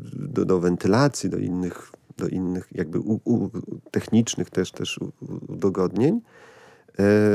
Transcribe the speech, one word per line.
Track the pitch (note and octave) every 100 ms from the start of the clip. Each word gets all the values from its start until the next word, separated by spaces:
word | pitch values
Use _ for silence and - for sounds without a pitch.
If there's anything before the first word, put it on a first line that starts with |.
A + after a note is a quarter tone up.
| -
do, | - G2 F#2+ F#2+
do | F#2
wentylacji, | F2 F2 F#2+ A2 C#3+ - F#2+
do | F#2
innych, | G2+ F2+ F2+ - - - _ -
do | F2+
innych | F2+ F#2 F2+ -
jakby | - D#2+ F#2
u-, | - A2
u-, | - A2+ F#2+ - - - -
technicznych | G#2 - A2 A2+ - F2+
też, | - F2+
też | - - -
u-, | -
u-, | - - - -
udogodnień. | F#2 F#2+ F#2+ F2+ F#2+ C3+ A#3 - - - - - - _ -
E, | G2+ G#2 G#2